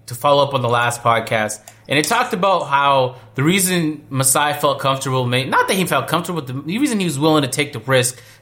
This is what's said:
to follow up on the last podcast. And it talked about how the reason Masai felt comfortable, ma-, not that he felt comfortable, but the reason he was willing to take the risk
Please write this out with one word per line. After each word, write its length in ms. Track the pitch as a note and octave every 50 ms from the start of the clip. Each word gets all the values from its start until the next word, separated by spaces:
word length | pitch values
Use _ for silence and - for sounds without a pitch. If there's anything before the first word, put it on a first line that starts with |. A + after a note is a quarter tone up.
| _
to 100 | - A#2+
follow 260 | - - D3 C#3+ C#3+
up 120 | C#3 C3+ C3+
on 80 | C3
the 80 | B2 A#2
last 340 | A#2+ A#2 A#2+ A#2+ A#2 - -
podcast. 560 | A#2+ A#2 A2+ A2 - A#2 A2 G#2+ G#2+ - - - - - - - -
And 100 | C3+ D3
it 60 | -
talked 280 | - A#3 A#3 B3+ B3 A3+
about 300 | F3+ F#3+ G3 F#3+ E3+ C#3+ C3+
how 480 | C#3 C#3 C#3+ C#3 C#3 C3+ B2+ B2 B2+ - - - -
the 80 | - C3
reason 640 | D#3+ F#3 G3+ F#3 F#3 F#3 F3 E3 D3+ D#3 D3 - -
Masai 440 | C3+ C3 C3+ - - D#3 D3 D3 C#3+
felt 260 | - - C#3+ C3+ -
comfortable, 460 | - C3+ C3+ C3+ - C#3 C3 C3 B2
ma-, 180 | A#2+ B2 B2+ C3+
not 240 | - C4+ - - C#4+
that 60 | A3
he 100 | F#3+ F3+
felt 220 | C#3+ D#3 C3+ B2 -
comfortable, 340 | D#3+ E3+ F3 - F3+ D#3+
but 240 | C#3 B2+ B2+ C3+ D3
the 140 | D#3 F#3 A#3
reason 180 | D4 C4+ A#3 G3+
he 60 | F#3+
was 140 | E3+ C#3+ C3+
willing 220 | D3+ E3 D#3 D3+
to 80 | C#3 B2+
take 240 | - D3+ D3 C#3+ -
the 60 | A#2
risk 420 | - C3 C3 B2+ B2 - - - - - - -